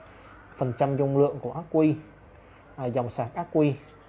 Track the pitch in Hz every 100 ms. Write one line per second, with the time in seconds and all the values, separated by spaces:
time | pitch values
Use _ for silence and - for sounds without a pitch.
0 | - - - - - - 131 117 139 135
1 | 139 139 143 139 123 139 170 160 156 151
2 | - - - - - - - - 127 120
3 | 120 - 117 - 175 160 151 131 - -